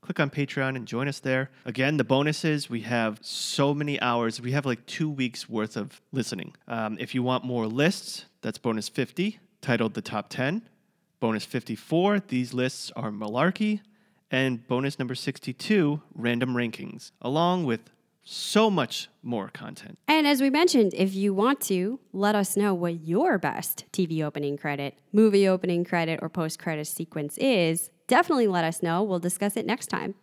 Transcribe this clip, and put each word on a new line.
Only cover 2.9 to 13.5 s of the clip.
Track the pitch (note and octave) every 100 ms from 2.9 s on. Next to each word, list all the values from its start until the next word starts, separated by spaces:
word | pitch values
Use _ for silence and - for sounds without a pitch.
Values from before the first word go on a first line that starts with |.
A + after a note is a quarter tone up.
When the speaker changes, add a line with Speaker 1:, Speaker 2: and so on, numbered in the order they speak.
| A#2+ A2+ G#2+
Speaker 1:
so | - - - - C#3+
many | D3 D3 C#3+
hours. | B2 A#2+ A#2 A2+
We | B2
have, | C#3 C#3
like, | A#2+ -
two | - D#3+
weeks | C#3 B2+ - -
worth | A2+ G#2+ -
of | G2+ - _
listening. | C3+ A2+ G2 - - -
Um, | A#2 A2 G#2
if | B2 C3
you |
want | B2 B2+
more | B2+ B2 A2
lists, | A#2 D3+ G3 - - - _
that's | A#2 G#2+
bonus | B2 A2 G2+
fifty, | - B2+ - G3 G#3+ _ _
titled | - A#2+ A2+ G#2
The |
Top | G2+ A2 G2+
Ten, | - C3 F#3+ - _ _ _ _ _
bonus | A#2 A2
fifty-four, | - B2+ - A2+ - D#3+ F#3+ G#3 F#3+
These | B2+ B2
Lists | B2 B2+ - - -
Are | A#2
Malarkey, | G#2 G#2+ A#2 D#3+